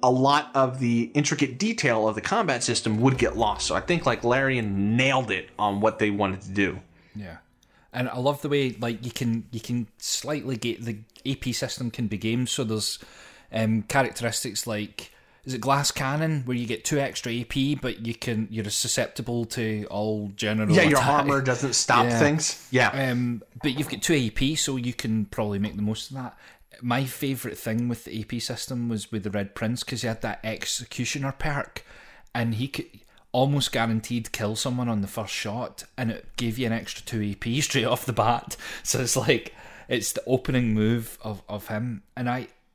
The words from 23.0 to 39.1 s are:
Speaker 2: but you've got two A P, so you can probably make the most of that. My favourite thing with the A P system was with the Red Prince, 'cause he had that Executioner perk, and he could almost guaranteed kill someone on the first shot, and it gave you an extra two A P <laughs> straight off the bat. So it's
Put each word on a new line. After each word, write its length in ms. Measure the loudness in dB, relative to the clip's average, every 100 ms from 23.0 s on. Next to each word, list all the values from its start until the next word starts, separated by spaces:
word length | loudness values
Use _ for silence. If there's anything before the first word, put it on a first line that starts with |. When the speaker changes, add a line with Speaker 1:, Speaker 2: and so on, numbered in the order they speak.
| 0 0 -2 -4 -10 -4
Speaker 2:
but 180 | -2 0
you've 100 | -4
got 120 | -2
two 140 | 2 2
A 140 | 2
P, 260 | 2 2 2
so 180 | 0 -2
you 180 | -2
can 340 | -4 0 0 0
probably 320 | -2 -2 0
make 180 | -2 -2
the 40 |
most 300 | -2 -2 -6
of 60 | -10
that. 200 | -10 -14 -20 -20 _ -8
My 240 | 0 0 0
favourite 520 | -2 -2 -2 -6 -6
thing 300 | -2 0 0
with 160 | -2
the 160 | -6 -10
A 40 |
P 160 | -6 -6
system 500 | -6 -6 -6 -4 -2
was 220 | -2 -4
with 120 | -6
the 60 | -2
Red 240 | -2 -4
Prince, 300 | -4 -2 -2
'cause 180 | -4 -4
he 60 | -4
had 140 | -4
that 180 | -6 -6
Executioner 880 | -6 -6 -6 -6 -8 -6 -4 -2 -4
perk, 540 | -4 -2 -2 -6 -12 -16 -20 -20 -20 -8
and 220 | -2 0 0
he 120 | -2
could 200 | -4 -10 -14 -20 _ _
almost 400 | 2 4 4 2
guaranteed 600 | 2 2 2 0 -4 -4
kill 240 | -4 -2 0
someone 340 | -2 0 0
on 120 | 0
the 60 | -2
first 260 | -4 -6
shot, 500 | -6 -6 -6 -6 -10 -16 -4
and 120 | -4
it 260 | -4 -8 -4
gave 220 | -4 -2
you 80 | -2
an 80 |
extra 320 | -2 -6 -12 -6
two 160 | -4
A 140 | -2 -4
P 260 | -2 -2
<laughs> 0 |
straight 240 | 2 2 2
off 200 | 0 0
the 60 |
bat. 460 | 2 2 2 -2 -12 -12 -10
So 200 | -2 0
it's 140 | 2